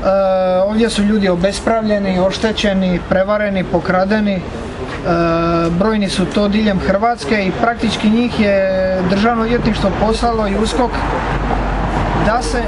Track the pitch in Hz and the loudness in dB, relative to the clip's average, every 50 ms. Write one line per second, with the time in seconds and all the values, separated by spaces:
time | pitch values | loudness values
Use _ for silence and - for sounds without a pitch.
0 | - 190 190 196 196 190 190 185 185 185 185 185 190 202 220 220 233 220 - 208 | 2 2 2 2 2 2 2 2 2 2 2 2 2 2 2 0 0 2 2 0
1 | 202 208 214 214 196 185 180 170 180 196 196 - - 226 226 226 220 214 214 202 | 2 2 2 2 2 2 2 2 2 0 0 0 0 0 0 2 2 0 0 0
2 | 202 190 185 180 185 190 190 - - 220 208 - - 208 190 190 190 185 180 175 | 0 0 0 2 0 0 0 0 -2 -2 -2 0 0 0 2 2 0 0 0 -2
3 | - - - 185 190 202 208 208 208 202 196 190 175 - 190 175 156 - 180 185 | -2 -2 0 0 2 2 0 0 0 -2 -2 -2 -2 0 -2 -2 0 2 2 2
4 | 190 196 214 214 208 202 196 180 151 - - - - - - - - - - - | 2 2 0 0 0 0 -2 -2 -4 -6 -10 -10 -10 -10 -10 -10 -10 -8 -8 -6
5 | - 190 170 170 170 165 165 165 170 170 170 165 170 170 170 175 196 220 220 214 | -2 -2 0 0 2 0 0 0 0 0 0 0 0 0 0 0 2 2 2 0
6 | 202 185 - - 180 175 - 214 208 208 196 214 220 214 190 180 - - 190 202 | 0 0 0 -2 -2 0 0 0 0 2 2 2 2 2 0 0 0 0 0 2
7 | 220 233 240 233 - - 220 208 196 185 170 - 233 226 240 220 - 220 - - | 2 0 -2 -2 -2 -2 0 0 0 -2 0 0 0 0 0 0 -2 -2 -2 0
8 | - 214 214 233 240 233 - - 214 202 196 196 190 190 190 190 190 185 190 185 | 2 2 2 2 2 0 0 0 2 2 2 2 2 0 0 0 0 0 0 0
9 | 180 180 196 196 208 233 240 226 220 226 240 233 - 226 208 - - 196 170 - | 0 0 0 2 2 2 2 2 0 0 0 0 0 0 0 0 0 -2 0 0
10 | - 214 220 - 240 240 226 220 208 196 196 202 220 214 - - 247 226 226 - | 0 0 0 0 0 0 0 0 0 0 0 0 -2 0 0 0 0 0 -2 -4
11 | - - - - - - - - - - - - - - - - - - - - | -4 -4 -4 -4 -4 -4 -4 -2 -2 -2 -2 -2 -2 -2 -2 -2 -2 -2 -2 -2
12 | - - - - 165 208 214 - - - - 240 233 | -2 -2 0 0 0 2 0 0 0 -2 -2 -2 -2